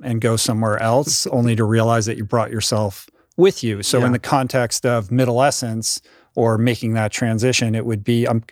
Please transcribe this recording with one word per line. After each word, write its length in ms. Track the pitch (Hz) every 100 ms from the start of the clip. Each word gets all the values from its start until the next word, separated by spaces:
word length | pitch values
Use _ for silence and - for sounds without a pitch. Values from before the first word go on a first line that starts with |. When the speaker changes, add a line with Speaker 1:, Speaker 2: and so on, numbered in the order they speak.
Speaker 1:
and 180 | 127 117
go 160 | 117 113
somewhere 420 | - 110 110 104
else, 440 | 113 123 151 - -
only 280 | 131 120 113
to 80 |
realize 400 | 110 113 113 117 110
that 120 | -
you 60 |
brought 260 | 104 120 110
yourself 580 | 113 - 110 104 - - _ _ -
with 260 | 185 -
you." 180 | 117 101
So 160 | 101 131
in 40 | 123
Speaker 2:
Yeah. 60 |
Speaker 1:
the 60 | 123
context 680 | - 143 131 131 120 -
of 260 | 127 120 98
middlescence 920 | 123 127 120 139 - 120 113 110 - - _ _
or 220 | - 180 110
making 380 | 120 113 117
that 180 | 113 107
transition, 640 | - 120 113 127 120 117
it 100 | 113
would 180 | 120 107
be, 240 | 101 120 120
um, 160 | 117 -